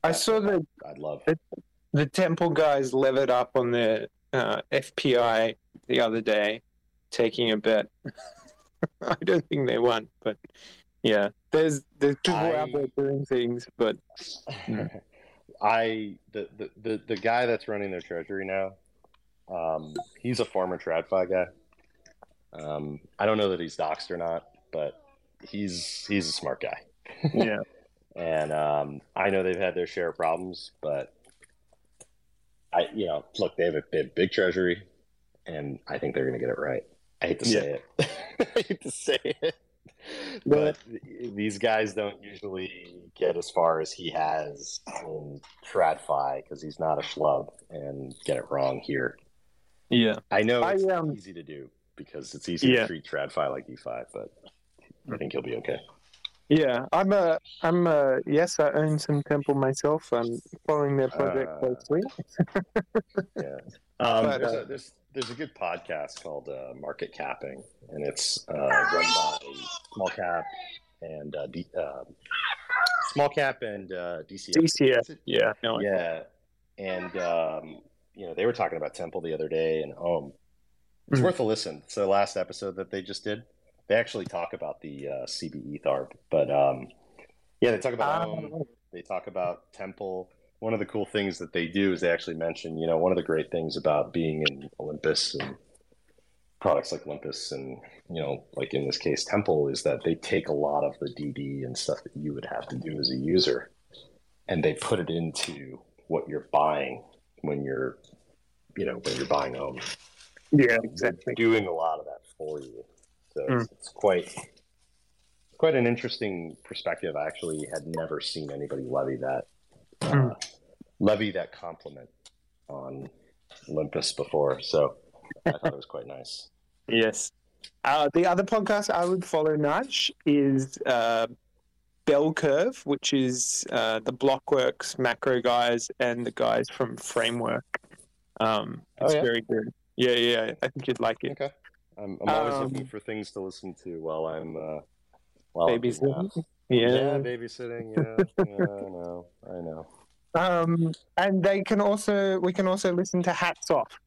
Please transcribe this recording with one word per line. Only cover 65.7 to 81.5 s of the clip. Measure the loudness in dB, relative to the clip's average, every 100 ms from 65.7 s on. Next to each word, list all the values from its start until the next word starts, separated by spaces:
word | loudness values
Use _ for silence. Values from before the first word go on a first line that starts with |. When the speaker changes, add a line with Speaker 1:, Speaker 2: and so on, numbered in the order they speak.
| -6 -6 -8 -6 -10
Speaker 2:
called, | -10 -10 -10
uh, | -10 -10 -12
Market | -12 -8 -10
Capping, | -8 -8 -8 -10 -12 -18 _ -16
and | -6 -6
it's, | -4 -4 -4 -6
uh, |
run | -2 2 4 4
by | 2 2 2 0 -2 -10 -14 -12 -12 -14
Small | -4 -4
Cap | -2 -2 -2 -4 -12 -14 -18 _ _
and, | -14 -12 -10 -8
uh, | -8
D-, | -8 -8 -6
uh, | -6 -6 -14 -20 -8 -4 -4 -6 -4 0 2 0 -2
Small | 0 0
Cap | 2 -2 -2
and, | -6 -8 -8
uh, | -8 -6 -8
D | -10 -14
C | 0 4
F. |
Speaker 1:
D | 4
C | 4 4
F, | 4
Speaker 2:
Is | 0
it? | -6 -2
Speaker 1:
yeah, | 2 2 2
no, | -2 0
I |
Speaker 2:
Yeah, | 2 0 0 -6 -10 _ _ _ _ -10
and, | -6 -6 -6 -4
um, | 0 2 0 -2 -10 -18 _ _ _ -14
you | -10
know, |
they | 0 0
were |
talking | 2 -2 -2
about | -6
Temple | -6 -8 -6
the | -6
other | -4 -2
day | 0 2 0
and | -2 -4
Ohm. | -2 -2 -2 -16 _ _ _ _ _ _ -2
It's | 2
Speaker 1:
Mm-hmm. | 4
Speaker 2:
worth | 2
a |
listen. | 0